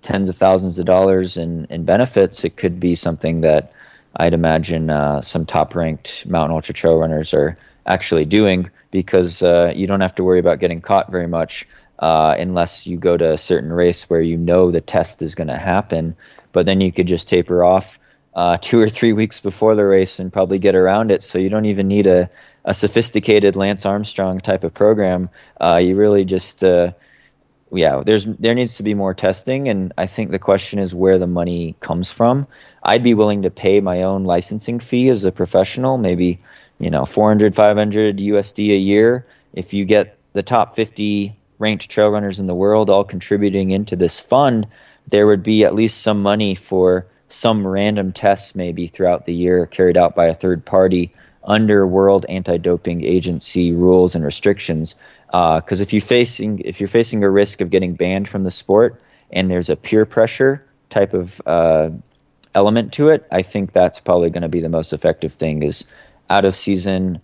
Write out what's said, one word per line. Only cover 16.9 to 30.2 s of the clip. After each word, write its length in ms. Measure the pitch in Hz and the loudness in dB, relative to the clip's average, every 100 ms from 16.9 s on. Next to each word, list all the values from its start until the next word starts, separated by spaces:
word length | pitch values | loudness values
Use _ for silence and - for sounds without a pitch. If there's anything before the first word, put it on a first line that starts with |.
could 140 | 85 90 | 0 -2
just 220 | 87 - | -2 0
taper 360 | 90 87 90 | 0 2 2
off, 340 | 87 92 92 _ _ _ _ | 4 2 0 _ _ _ _
uh, 240 | 90 87 87 | -4 0 0
two 220 | - 117 | 0 2
or 80 | 110 | 2
three 240 | 107 117 | 2 0
weeks 280 | 107 110 - | 2 -2 -4
before 340 | 101 92 110 | -10 0 2
the 100 | 107 | 4
race 360 | 101 95 92 - | 4 2 2 -4
and 120 | 92 | -8
probably 260 | 98 92 95 | -2 0 2
get 160 | 98 | 2
around 360 | 92 92 101 113 | 4 4 2 2
it. 120 | 95 | -2
So 160 | - 90 | -2 -4
you 100 | 95 | -2
don't 180 | 107 107 | -2 -2
even 220 | 98 95 | -2 0
need 180 | 101 95 | 2 4
a, 240 | 90 90 _ - _ | 4 2 _ -20 _
a 100 | - | -6
sophisticated 840 | 95 104 - 117 104 101 104 101 95 | -2 0 -2 -2 -4 2 4 4 0
Lance 300 | 98 101 98 | -2 -2 -2
Armstrong 540 | 101 107 - 95 92 | -4 -4 -4 -4 -4
type 240 | - 92 | -4 -4
of 100 | 85 | -4
program. 560 | - 104 110 95 90 90 _ _ _ | 0 2 2 0 -2 -4 _ _ _
Uh, 200 | 85 85 | 2 4
you 140 | 90 95 | 2 2
really 280 | 107 101 | 4 4
just, 380 | 95 92 - - | 2 -4 -6 -2
uh, 300 | 92 90 87 90 _ _ _ _ _ _ _ | 2 4 2 -4 _ _ _ _ _ _ _
yeah, 300 | 95 80 67 | -2 0 0
there's, 220 | - 107 98 | 0 0 0
there 280 | 104 113 | -4 -2
needs 220 | 120 123 120 | 0 -2 -4
to 60 | |
be 120 | 104 | -4
more 200 | 104 98 | -2 -4
testing, 540 | 92 98 95 - 131 139 | -2 -2 -2 -4 -4 -2
and 240 | 104 92 - | -4 -6 -6
I 100 | 90 | -8
think 240 | - | -6